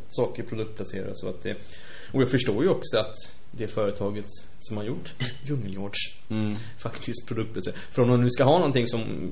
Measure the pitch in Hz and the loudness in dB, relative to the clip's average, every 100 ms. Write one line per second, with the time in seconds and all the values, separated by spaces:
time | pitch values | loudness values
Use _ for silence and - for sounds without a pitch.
0 | - - 117 - - 110 107 - 98 98 | -4 0 0 0 -4 -4 -4 -4 -4 -4
1 | 98 98 104 - - - - - - - | -4 -4 -4 -4 -4 -4 -6 -6 -6 -6
2 | - 135 127 135 - 101 180 - - 110 | -2 4 4 4 4 2 4 2 2 0
3 | - - - - - - 107 113 101 - | 0 -4 -6 -6 -6 -4 -4 0 0 0
4 | 101 104 101 - - - - 107 107 175 | -2 -2 -4 -6 -6 -6 -4 -4 -2 -4
5 | 160 - 123 - 139 139 98 95 101 - | -4 -4 -4 -2 -2 -2 -2 -4 -4 -2
6 | - - - 110 107 104 - - - - | -2 -4 -2 0 0 -2 -4 -4 -4 -4
7 | - 117 - 113 107 104 92 - - - | -4 -4 -2 -2 -2 -2 -4 -4 -2 4
8 | 120 123 123 - 131 170 151 127 117 117 | 6 8 6 6 6 6 6 4 2 0
9 | 107 101 87 | -2 -4 -4